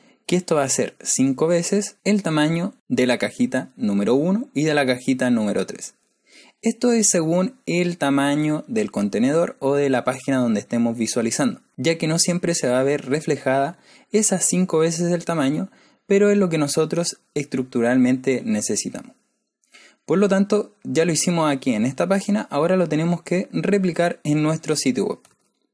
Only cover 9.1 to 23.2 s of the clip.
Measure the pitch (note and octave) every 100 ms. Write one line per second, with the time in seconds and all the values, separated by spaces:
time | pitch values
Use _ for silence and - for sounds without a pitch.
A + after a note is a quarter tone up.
9.1 | G2+ B2+ D#3 F3+ - C#3 C#3+ C#3+ B2+ A2+
10.1 | C3 - C3 B2 G#2+ - A#2+ A#2 A#2 A2
11.1 | - A2+ A2 C3+ F#2+ _ - C3+ E3 D#3+
12.1 | E3 - F3 F3 E3+ C3 B2 C3+ C#3+ C3
13.1 | D3 D#3+ C#3+ - C3 C#3+ F3+ _ - _
14.1 | G#3 G#3+ F#3 - F3+ F#3 D#3+ E3 E3 F3
15.1 | F3 E3+ E3 C3+ D#3 F#3+ - _ _ -
16.1 | G3+ G3+ G3+ F#3 E3 C#3+ - D#3 D#3+ E3+
17.1 | - _ - C3 C3 B2+ B2+ A#2 C3 B2
18.1 | C3 C3 B2+ A2+ G#2+ - G#2+ - - -
19.1 | - _ _ _ _ _ - - _ -
20.1 | E3 G3+ G3 G3+ G#3+ - _ C3 C3 E3
21.1 | D3+ - E3+ D#3 C3+ C3 A2 A#2 C3+ F3+
22.1 | G3 F#3+ G3+ - C#3+ E3 F#3 E3+ D3+ E3
23.1 | E3+